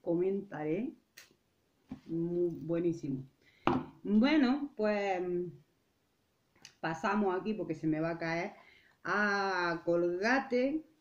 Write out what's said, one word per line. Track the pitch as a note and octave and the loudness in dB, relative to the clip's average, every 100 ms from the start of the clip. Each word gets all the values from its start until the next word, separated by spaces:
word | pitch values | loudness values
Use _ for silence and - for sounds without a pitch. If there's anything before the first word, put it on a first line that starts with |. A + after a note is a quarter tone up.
comentaré. | - E3+ F#3 G3 - D3+ D3+ E3+ C4+ - _ - - _ _ _ _ _ _ - - | 0 0 2 0 -4 -6 -2 -2 -4 -8 _ -20 -20 _ _ _ _ _ _ -18 -6
Muy | E3 E3+ F3 F3 C#3+ | -2 0 0 0 -2
buenísimo. | D#3 E3+ F3 D#3 C#3+ B2+ - _ _ _ - - - - | -2 0 0 -2 -4 -6 -6 _ _ _ -2 -2 -4 -10
Bueno, | - G#3 C4 D#4 B3 C#4+ C#4+ | 2 4 6 4 4 2 -2
pues | - G#3+ G#3 G3 F#3 F3+ F3 F3+ - _ _ _ _ _ _ _ _ _ _ - _ | -2 0 0 0 -2 -2 -2 -4 -10 _ _ _ _ _ _ _ _ _ _ -20 _
pasamos | E3 E3 G#3+ G#3 G3+ F3+ | -6 -2 0 2 2 0
aquí | F3+ | -2
porque | G#3 E3 | -4 -4
se | D#3 D#3+ | -2 0
me | D#3 | 0
va | E3 | 0
a | E3 | -2
caer | E3 E3 G3 - - - _ _ | -2 -2 -4 -10 -20 -20 _ _
a | - F#3+ G#3 G3+ G3 F#3 F3 E3 | -2 0 2 2 0 0 0 -2
Colgate. | E3+ E3+ F3 F3+ G#3+ C4+ - B3 C4 D#4 - _ | 0 2 2 2 2 2 2 2 2 0 -6 _